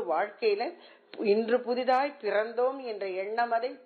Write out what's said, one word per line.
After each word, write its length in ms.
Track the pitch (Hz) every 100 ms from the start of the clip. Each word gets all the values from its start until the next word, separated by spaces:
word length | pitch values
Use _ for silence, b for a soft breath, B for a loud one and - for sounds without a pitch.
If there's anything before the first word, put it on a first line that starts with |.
| 185
வாழ்க்கையில 560 | 160 208 - 226 202 285 - B B _ - 214
இன்று 320 | 208 226 240
புதிதாய் 500 | 233 247 254 254 285 294
பிறந்தோம் 580 | 208 208 220 233 254 277
என்ற 200 | 247 208 196 185
எண்ணமதை 540 | 196 226 233 226 254 285